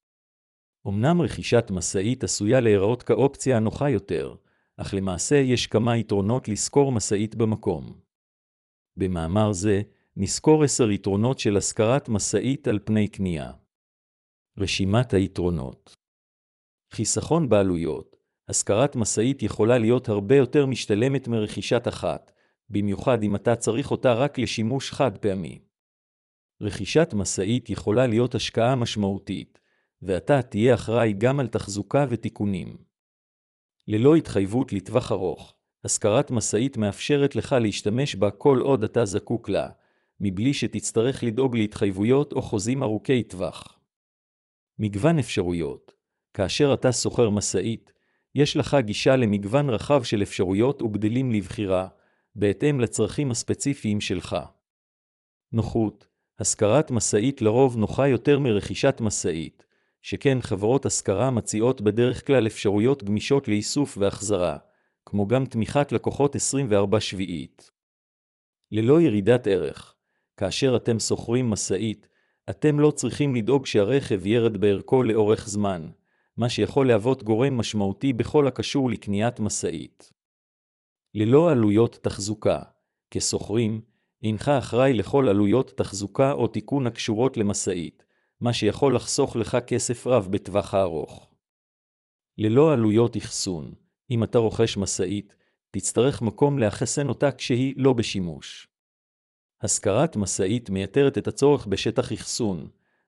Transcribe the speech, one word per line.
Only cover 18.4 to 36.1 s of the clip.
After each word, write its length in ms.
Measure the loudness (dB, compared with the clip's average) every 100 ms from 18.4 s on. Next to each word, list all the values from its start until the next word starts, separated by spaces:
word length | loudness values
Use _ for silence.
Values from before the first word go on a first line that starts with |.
| -8
השכרת 460 | -4 0 2 2 0
משאית 480 | -2 0 0 -2
יכולה 340 | -4 0 2 4
להיות 320 | 4 2 0
הרבה 260 | -2 4 4
יותר 300 | 4 2 2
משתלמת 600 | 0 -2 0 0 -2 -2
מרכישת 600 | -4 -4 -6 -2 -2 -2
אחת, 440 | -4 -6 -6 _ _ _ _ -6
במיוחד 540 | -4 -2 -2 0 0
אם 120 | 0 0
אתה 200 | 0 0
צריך 360 | 0 -2 -2
אותה 220 | 0 2
רק 260 | 2 0 -2
לשימוש 520 | -4 -2 -2 -4 -6
חד 260 | -2 -2 -2
פעמי. 420 | -4 -4 -8 -14 _ _ _ _ _ _ _ _ _ -10
רכישת 520 | -8 -6 -2 0 0
משאית 560 | -2 -4 -2 -2 -2 -4
יכולה 380 | -6 0 2 2
להיות 280 | 2 0 -2
השקעה 400 | -4 0 0 0
משמעותית, 840 | -2 -2 -2 -4 -8 -10 -12 _ _ _ _ -12
ואתה 400 | -4 -2 2 0
תהיה 320 | 0 2 4
אחראי 400 | 2 2 0 0
גם 260 | 2 0 0
על 80 | -2
תחזוקה 580 | -4 -6 -8 -2 0 0
ותיקונים. 680 | -2 -6 -6 -4 -4 -8 -16 _ _ _ _ _ _ _ _ _ _ -4
ללא 280 | 2 6 6
התחייבות 580 | 2 -2 0 -2 -2
לטווח 380 | -4 -2 -2 -2
ארוך, 440 | -2 -4 -6 -12 _ _ _
השכרת 480 | -6 -2 2